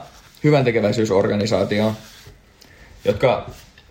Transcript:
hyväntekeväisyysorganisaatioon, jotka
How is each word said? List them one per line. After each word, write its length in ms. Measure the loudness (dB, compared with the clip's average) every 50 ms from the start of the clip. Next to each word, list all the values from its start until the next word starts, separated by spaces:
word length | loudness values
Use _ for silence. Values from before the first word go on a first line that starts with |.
| -6 -16 -20 -20 -20 -20 -8 -2 0
hyväntekeväisyysorganisaatioon, 1500 | 2 2 2 2 2 0 0 0 0 0 0 0 2 2 2 2 2 0 -2 -2 0 0 0 0 0 0 0 0 -2 -4 -6 -12 -20 -20 -20 -20 -20 -20 -20 _ _ _ -20 -20 -20 -20 -20 -20 -20 -18 -6 -4
jotka 420 | -4 -2 0 2 0 0 0 -4 -10 -16 -20 -20 -20 _ -20 -20 -10